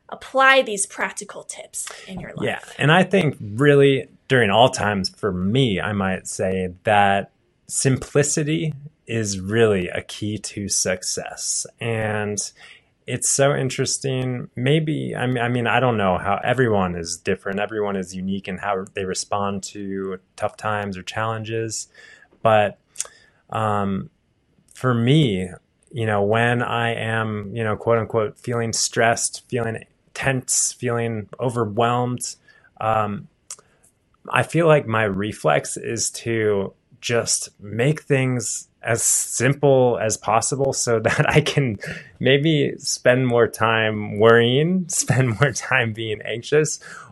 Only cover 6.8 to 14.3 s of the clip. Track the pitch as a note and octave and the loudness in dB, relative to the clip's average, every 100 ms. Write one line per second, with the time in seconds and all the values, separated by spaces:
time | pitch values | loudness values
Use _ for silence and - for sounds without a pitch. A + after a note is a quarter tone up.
6.8 | - G#2 G2+ G2 G2 _ _ _ - - | 2 4 4 2 -2 _ _ _ -10 -2
7.8 | C3+ B2 - C#3+ C#3+ - D3 D#3+ D#3+ C3+ | 0 0 0 0 0 0 -2 -2 -4 -6
8.8 | C#3+ - - A2+ G#2+ G2 F#2+ A2 A2+ G2 | -14 -20 -6 -4 -2 -4 -2 4 4 4
9.8 | F2 F2+ - - G#2+ G#2+ - - G2+ - | 0 -6 -10 -8 -6 -6 -8 -8 -4 -2
10.8 | G2+ F#2 - - - - - - - - | -2 -2 -4 -8 -8 -10 -8 -6 -8 -8
11.8 | A#2 A2+ G#2+ G#2+ G#2 G#2 - - - - | -4 -2 -2 -2 -4 -6 -8 -12 -20 -20
12.8 | _ _ - B2+ - - C#3 C#3+ C3 - | _ _ -10 -6 -2 2 2 2 -2 -4
13.8 | B2+ - C3+ C3 B2+ | -4 -4 -4 -4 -4